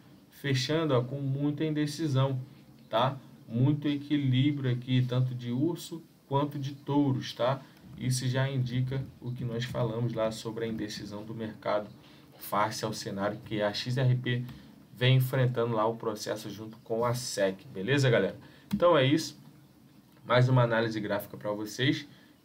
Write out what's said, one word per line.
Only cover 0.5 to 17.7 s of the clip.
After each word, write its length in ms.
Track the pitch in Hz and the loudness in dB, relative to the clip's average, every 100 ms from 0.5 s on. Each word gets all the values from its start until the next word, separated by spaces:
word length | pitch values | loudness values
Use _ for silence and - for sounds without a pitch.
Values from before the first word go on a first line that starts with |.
| 131 - 156 156 | -2 0 0 2
ó, 100 | 127 | 2
com 140 | 123 143 | 0 -4
muita 480 | 135 139 147 147 | -4 0 -2 0
indecisão, 760 | 156 151 147 156 156 131 139 131 - - - - - | -2 0 -2 -2 0 2 2 -2 -8 -18 -20 -20 -2
tá? 260 | 110 135 - - - - | 2 2 -2 -14 -20 -6
Muito 400 | 117 143 147 147 | 2 2 2 0
equilíbrio 840 | 143 - 147 131 127 147 143 127 | -2 0 0 2 4 2 2 -2
aqui, 300 | 120 127 127 127 | -2 0 0 2
tanto 260 | 127 127 | 0 0
de 160 | 123 120 | -2 -4
urso 520 | 123 165 165 - 165 - _ - | 0 0 -2 -8 -14 -14 _ -2
quanto 320 | 139 147 147 | 0 0 -4
de 160 | 135 | -6
touros, 580 | - - 143 139 123 - | -8 0 2 4 0 -4
tá? 300 | - 123 139 - - - - | -2 0 0 -6 -20 -20 -6
Isso 320 | 127 127 127 | -2 0 0
já 180 | 131 135 | 0 0
indica 560 | 135 120 127 127 135 - - | 0 -2 -2 -2 -4 -6 -10
o 140 | 123 | -10
que 140 | 123 120 | -6 -6
nós 180 | 117 | -4
falamos 480 | 123 131 117 117 117 | -4 -2 -2 -2 -2
lá 180 | 110 110 | 0 -2
sobre 360 | 110 113 113 113 | -2 -8 -6 -6
a 20 | |
indecisão 560 | 110 104 - 98 101 | -4 -6 -8 -10 -10
do 100 | 110 | -10
mercado 540 | 110 107 - 107 104 101 - - - - - | -8 -8 -6 -2 -2 -4 -16 -20 -20 -20 -18
face 480 | - 101 110 - | -4 -2 0 -2
ao 80 | 113 | -6
cenário 460 | - 110 98 104 - - | -6 -6 -4 -4 -4 -6
que 160 | 107 | -2
a 100 | 104 | 0
X 240 | 104 127 127 | -2 -4 2
R 180 | 127 | 2
P 300 | 127 123 120 123 - - - - | 2 0 -2 -4 -12 -20 -20 -18
vem 220 | - 127 131 | 0 4 6
enfrentando 580 | 127 135 123 120 117 | 4 2 2 2 0
lá 120 | 110 113 | 2 0
o 100 | 113 | 0
processo 540 | 113 107 110 104 107 | -4 -4 -6 -6 -6
junto 260 | 101 110 - | -10 -12 -14
com 260 | - 113 | -6 0
a 100 | 120 | 0
sec, 500 | 123 - 101 95 95 - | 0 -2 0 0 0 -10